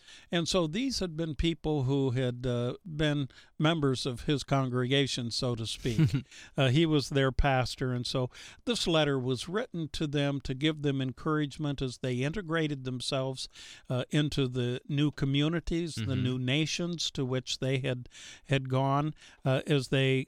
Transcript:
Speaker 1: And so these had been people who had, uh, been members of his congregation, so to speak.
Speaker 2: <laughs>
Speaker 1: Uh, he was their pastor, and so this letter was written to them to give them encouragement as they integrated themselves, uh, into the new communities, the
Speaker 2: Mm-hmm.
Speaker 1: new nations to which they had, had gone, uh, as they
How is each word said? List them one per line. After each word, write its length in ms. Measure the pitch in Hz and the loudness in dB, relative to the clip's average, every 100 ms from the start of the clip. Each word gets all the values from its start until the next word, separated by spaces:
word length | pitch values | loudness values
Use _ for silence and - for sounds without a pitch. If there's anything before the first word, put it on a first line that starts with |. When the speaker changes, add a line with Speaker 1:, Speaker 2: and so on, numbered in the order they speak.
| - - - | -20 -20 -4
Speaker 1:
And 160 | 175 160 | -2 2
so 200 | 190 160 | 2 2
these 320 | 190 269 - | 0 -2 -2
had 160 | 185 156 | -4 -4
been 200 | 165 143 | -4 0
people 480 | 170 165 156 151 | 0 0 0 0
who 280 | 131 139 135 | 2 2 2
had, 340 | 123 127 123 127 | 2 -2 -2 -2
uh, 280 | 120 123 - 175 | 0 -2 -4 -10
been 440 | 151 151 147 135 - - - | -2 0 0 -2 -8 -20 0
members 480 | 156 170 139 127 143 | 2 4 2 0 -2
of 180 | 120 | -4
his 200 | - 139 | 0 0
congregation, 840 | - 139 131 123 123 139 135 - 117 | 2 0 2 0 2 2 2 -2 -4
so 240 | - 127 113 | -2 -2 -2
to 100 | 113 | -4
speak. 320 | - 131 113 | -4 -2 4
Speaker 2:
<laughs> 240 | 151 135 - - - - | 4 4 -4 -16 -12 0
Speaker 1:
Uh, 100 | 135 | 4
he 180 | 135 165 | 4 4
was 240 | 151 - | 2 2
their 220 | 139 135 | 2 2
pastor, 640 | 127 143 131 120 - 131 | 4 4 4 0 -2 -2
and 120 | 123 123 | -2 -2
so 240 | 135 123 - - - - | -2 -4 -6 -20 -10 -4
this 200 | 233 - | -2 2
letter 300 | 160 147 135 | 4 4 2
was 300 | 127 127 - | 0 -2 -2
written 400 | 202 254 170 156 | -4 -4 -6 -6
to 120 | - 156 | -4 -2
them 360 | 143 143 143 | 0 0 -2
to 120 | - | -4
give 280 | 131 156 156 | -2 -2 0
them 200 | 143 135 | -2 0
encouragement 800 | 131 - 160 151 147 - 147 139 | -2 -4 -2 0 -2 -4 -6 -4
as 180 | 135 - | -6 -4
they 160 | 131 123 | -4 -2
integrated 680 | 139 214 165 165 156 139 | -2 -4 -4 -2 0 -2
themselves, 640 | 127 127 - 139 131 131 - - - - - | -6 -6 -4 -2 -2 -6 -10 -14 -20 -20 -6
uh, 140 | 127 - | -4 0
into 380 | 151 151 - 131 | 0 0 0 0
the 320 | 127 123 127 - | 0 -2 -4 -4
new 220 | 143 147 | 2 2
communities, 840 | - 139 139 151 170 - 170 170 - | 2 0 2 2 0 -2 -2 -2 -4
the 60 | |
Speaker 2:
Mm-hmm. 220 | - 131 | -2 0
Speaker 1:
new 140 | 127 127 | 0 0
nations 680 | 127 143 151 - 175 170 - | 0 2 0 0 -4 -2 -4
to 120 | - | -2
which 360 | 127 131 - - | -2 -2 -4 -4
they 180 | 131 135 | 0 0
had, 300 | 135 123 123 - - - - | -2 -4 -6 -18 -20 -18 0
had 180 | 139 131 | 0 2
gone, 440 | 131 135 139 151 - - - 135 | 0 2 2 0 -4 -18 -6 0
uh, 160 | 131 - | 0 2
as 220 | 143 127 | 0 2
they 380 | 135 135 131 | 2 4 2